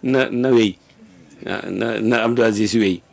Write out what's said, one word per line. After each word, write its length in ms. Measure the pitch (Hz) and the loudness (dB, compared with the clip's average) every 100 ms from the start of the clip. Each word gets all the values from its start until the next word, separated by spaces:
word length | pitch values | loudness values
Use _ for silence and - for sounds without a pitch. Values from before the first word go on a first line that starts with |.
na, 240 | 127 131 131 | 0 0 0
na 200 | 123 131 | -2 2
wéy, 240 | 120 110 92 _ _ - - - - | 4 2 -2 _ _ -20 -20 -20 -16
na, 100 | 92 95 - | -10 -10 -8
na, 160 | 95 113 107 | -6 -4 -2
na 160 | 110 120 | 0 0
Abdou 180 | 113 120 | 0 2
Aziz 300 | 113 104 107 | 2 2 0
wéy. 280 | 113 101 87 _ | 2 0 -2 _